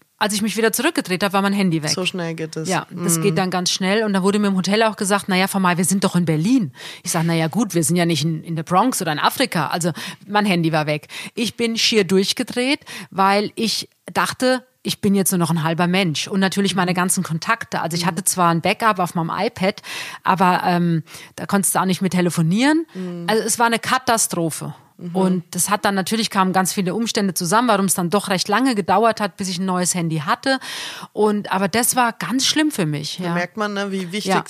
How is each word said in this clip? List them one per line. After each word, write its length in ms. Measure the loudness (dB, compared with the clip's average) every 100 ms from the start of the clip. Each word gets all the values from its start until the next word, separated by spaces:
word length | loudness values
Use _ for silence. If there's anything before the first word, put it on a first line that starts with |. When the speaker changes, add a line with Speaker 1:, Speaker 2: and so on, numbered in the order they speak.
| _ -4
Speaker 1:
als 120 | -4
ich 80 | -2
mich 120 | -2 0
wieder 120 | 0
zurückgedreht 540 | 2 0 0 -2 -2
hab, 80 | 0
war 80 | 2
mein 140 | 2
Handy 280 | 2 2 0
weg. 60 | -2
Speaker 2:
So 160 | -2
schnell 300 | -4 -4 -6
geht 200 | -6 -8
es. 140 | -6 -4
Speaker 1:
Ja, 180 | -2 -4
das 260 | -4 -2 0
Speaker 2:
Mhm. 60 |
Speaker 1:
geht 160 | 0 0
dann 120 | 0
ganz 200 | -2 -2
schnell. 340 | -2 0 0
Und 80 | 0
da 100 | 0
wurde 160 | 2 2
mir 100 | 2
im 60 | 0
Hotel 260 | 2 2
auch 140 | 2 0
gesagt, 280 | 0 0 2
"Na 80 | 2
ja, 100 | 2
Frau 140 | 4
May, 180 | 2 4
wir 60 | 2
sind 180 | 2
doch 100 | 2
in 120 | 2 2
Berlin." 460 | 2 2 2 2 -6 -16 -12
Ich 80 | -4
sag, 100 | 0
"Na 80 | 2
ja, 160 | 2 0
gut, 260 | 0 0
wir 80 | 0
sind 140 | 0 2
ja 80 |
nicht 180 | 2 0
in, 220 | 0 -4
in 100 | -6
der 80 | -8
Bronx 380 | 0 2 2 0
oder 120 | -2
in 60 | 0
Afrika." 500 | 0 0 0 0 -2
Also 240 | -2 -2 -4 -8 -14 -4
mein 160 | 0
Handy 280 | 2 2 2
war 120 | 0 0
weg. 220 | -4 -6 -16 -10
Ich 220 | -6 -4 -2
bin 220 | -2 0
schier 260 | 2 2
durchgedreht, 760 | 4 2 2 -2 -4 -2 0 -2 -4 -16 -6
weil 400 | 0 2 2 0
ich 340 | -2 -2 -2 -8 _ -8
dachte, 500 | -2 -2 0 0 0 -4 _
ich 180 | -8 -2
bin 140 | 2
jetzt 160 | 2 2
nur 80 | 0
noch 120 | 0
ein 120 | 0
halber 240 | 0 0 0
Mensch. 420 | 2 0 -2 -4
Und 120 | 0
natürlich 340 | 0 2 0
meine 160 | 0 0
Speaker 2:
Mhm. 60 | 0
Speaker 1:
ganzen 260 | 0 0
Kontakte. 580 | -2 -4 -2 -4 -4 -6
Also 160 | -4 -2
ich 60 |
Speaker 2:
Mhm. 60 | -2
Speaker 1:
hatte 160 | -2
zwar 260 | -2 2 2
ein 100 | 4
Backup 380 | 2 2 2 2
auf 160 | 0
meinem 160 | -2 -2
iPad, 460 | -2 -4 -2 -2 -2 -8 -12 -12 -6
aber, 380 | 0 4 4 4 2
ähm, 360 | 2 2 2 -2 -12 -18 -12
da 100 | -2
konntest 280 | 0 2
du 40 | 0
auch 60 | 0
nicht 160 | 0
mehr 80 | 0
telefonieren. 760 | 0 0 2 2 2 4 2 0
Speaker 2:
Mhm. 320 | -8 -10 -6 -2
Speaker 1:
Also 160 | 0
es 160 | 0 0
war 60 |
eine 140 | 2 2
Katastrophe. 960 | 0 -2 2 0 0 -2 -2 -4 -10 -12 _ -16
Speaker 2:
Mhm. 200 | -6 0
Speaker 1:
Und 280 | 2 0 -2
das 160 | -4 0
hat 160 | 0 0
dann, 80 |
natürlich 340 | 0 0 -2 0
kamen 240 | 0 2
ganz 220 | 2 2
viele 200 | 0 -2
Umstände 380 | -2 -2 0 -2
zusammen, 360 | -2 0 2 4
warum 180 | 2 2
es 80 |
dann 160 | 0 0
doch 180 | 0 0
recht 200 | -2 0
lange 260 | 2 2
gedauert 440 | 0 2 4 4 2
hat, 200 | -4 -4
bis 100 | -6
ich 100 | -4
ein 60 |
neues 300 | -2 0 0
Handy 240 | -2 -2 -2
hatte. 400 | -2 -2 0 -2 -4 -12 -12 -12 -8
Und, 360 | 0 0 0 -2
aber 180 | -2 0
das 280 | 0 0 2
war 160 | 0
ganz 320 | -2 -4 -2
schlimm 260 | 0 2 0
für 140 | 0
mich, 320 | -2 -2 -6 -6
Speaker 2:
Da 120 | -4
Speaker 1:
ja. 40 |
Speaker 2:
merkt 220 | -2 -2 -4
man, 160 | -4
ne, 200 | -4 -4
wie 200 | -4 -4
wichtig 180 | -4 0
Speaker 1:
Ja. 100 | 0